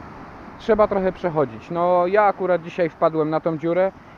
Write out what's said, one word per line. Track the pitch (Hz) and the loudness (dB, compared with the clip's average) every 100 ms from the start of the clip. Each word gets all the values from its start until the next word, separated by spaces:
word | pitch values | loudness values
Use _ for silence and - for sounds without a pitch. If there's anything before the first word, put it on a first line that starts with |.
| - - - - - - | -16 -16 -18 -18 -18 -6
Trzeba | - 214 208 | 0 2 2
trochę | 202 185 | 2 -2
przechodzić. | 180 180 156 127 110 - | -2 -2 0 0 -2 -8
No, | 170 175 180 180 | -2 2 2 2
ja | 208 | 4
akurat | 202 190 180 175 | 4 2 0 0
dzisiaj | 170 - 165 | -2 -2 -4
wpadłem | - 165 160 156 | 0 0 2 0
na | 156 | 0
tą | 170 156 | -2 -2
dziurę | 165 170 190 - - | 0 0 0 -2 -16